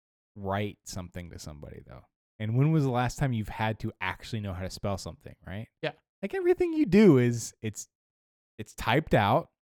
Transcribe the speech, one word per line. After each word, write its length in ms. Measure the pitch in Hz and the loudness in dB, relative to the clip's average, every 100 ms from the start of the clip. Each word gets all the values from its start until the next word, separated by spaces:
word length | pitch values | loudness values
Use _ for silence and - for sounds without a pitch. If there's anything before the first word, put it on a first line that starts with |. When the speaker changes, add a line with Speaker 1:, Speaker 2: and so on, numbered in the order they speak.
| _ _ _ 107 | _ _ _ -12
Speaker 1:
write 420 | 98 98 104 - - | -6 -4 -4 -8 -14
something 440 | 98 87 90 85 | -14 -12 -14 -16
to 100 | - | -16
somebody, 420 | - 73 - - - | -16 -16 -18 -18 -20
though? 200 | - - _ _ - | -20 -20 _ _ -8
And 180 | 107 120 | -2 2
when 140 | 147 | 4
was 120 | 160 135 | 4 2
the 40 | |
last 260 | 123 123 - | 2 -2 -2
time 140 | 139 | -2
you've 160 | 117 101 | -2 -4
had 300 | - 110 113 | -4 -4 -4
to 120 | 113 - | -8 -6
actually 380 | 92 - - 113 | -8 -8 -8 -8
know 140 | 101 | -6
how 100 | 90 | -8
to 60 | 92 | -8
spell 280 | - 104 98 | -8 -6 -6
something, 380 | - 82 - 67 85 | -8 -14 -18 -20 -14
right? 220 | 98 113 _ | -14 -14 _
Speaker 2:
Yeah. 80 | 151 - _ _ | -8 -8 _ _
Speaker 1:
Like, 120 | 202 | -8
everything 400 | 392 349 349 349 | -2 2 2 0
you 120 | 311 254 | 0 4
do 320 | 190 214 131 | 8 8 8
is, 360 | 123 117 - - | 6 0 -6 -10
it's, 260 | 110 - - _ _ _ _ _ _ - | -12 -10 -16 _ _ _ _ _ _ -18
it's 160 | 107 | -18
typed 400 | - 117 135 - | -6 0 0 2
out 360 | 135 101 143 - _ | 4 4 2 -2 _